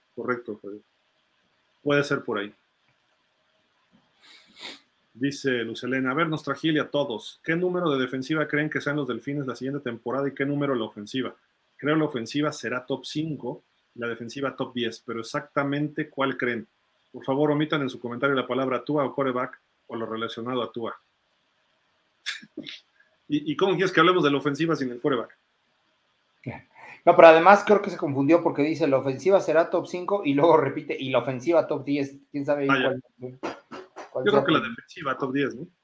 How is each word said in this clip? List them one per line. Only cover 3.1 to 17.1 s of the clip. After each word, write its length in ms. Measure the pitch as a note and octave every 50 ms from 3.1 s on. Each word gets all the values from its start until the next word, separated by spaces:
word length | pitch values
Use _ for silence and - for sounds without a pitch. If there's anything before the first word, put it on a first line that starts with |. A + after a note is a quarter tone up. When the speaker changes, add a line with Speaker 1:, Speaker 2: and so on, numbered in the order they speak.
| _ _ _ _ _ _ _ _ _ _ _ _ _ _ _ _ _ _ _ _ _ _ _ - - - _ _ _ - - - - - _ _ _ _ _ _ -
Speaker 1:
Dice 360 | A2+ B2+ C#3 C3+ - - C#3 B2+ A#2+ A2+
Luz 180 | A2+ A2 - -
Elena, 260 | C3 C3 C3+ C3 B2+
"A 40 | C3
ver, 140 | D#3+ E3+ D#3+
Nostra 260 | D#3 C#3+ - C#3+ C3+
Gil 220 | - - D#3+ D#3
y 20 | D3
a 100 | B2 -
todos, 500 | - C#3+ C#3 B2 A2+ G#2 - - - _
¿qué 140 | - D#3+ E3
número 340 | E3+ F3+ F#3 F3+ F3+ F3 D#3+
de 80 | C#3 C3
defensiva 480 | C3 B2+ C3+ C3 C3 - D#3 D#3+ D3
creen 220 | D3+ - D3 D3+ D3+
que 140 | - C#3
sean 140 | - D3 C#3+
los 120 | D3+ C#3 B2
Delfines 380 | A#2 A2 - C#3+ C#3+ D3 C3+
la 100 | C3 A#2
siguiente 240 | - B2 C3+ C#3 C#3+
temporada 480 | - B2 A#2 A2+ - A#2 A#2+ C3+ C#3 C#3+
y 60 | C#3
qué 100 | - C#3
número 300 | C#3 C#3+ C#3+ C#3+ C#3 C3+
la 100 | A#2 A2
ofensiva? 500 | G#2+ - G#2+ G#2 G#2+ - C3 A#2+ G2+ - _ _ _ _ _ _ _ _ -
Creo 180 | - C#3+ D#3
la 80 | D#3+ D#3
ofensiva 480 | D3 - A#2+ A#2 A#2 - C#3+ D3+ D3+
será 320 | D3 - - A2 B2 B2+ -
top 200 | - C3+ C3 -
cinco, 560 | - - D3+ D#3 D#3+ D3 A#2 A#2 B2 D3+ - _ _ _ _ _ _ -
la 140 | A#2+ A#2 A#2
defensiva 460 | A2+ A2 A#2+ A#2 - C#3+ C3+ C3 C3
top 180 | - C3 B2 -
diez, 260 | B2 A#2 A2 A2+ -
pero 200 | _ - A2+ A2+
exactamente 880 | A2+ - - D3 C#3+ - - C#3+ C#3 C#3 C#3 C#3+ D3+ D3 D3 - D3 -
cuál 260 | - - C3+ C3+ B2+
creen. 300 | C3 C3 B2 A#2+ A2 G#2 - _ _ _ _ _ _ _ _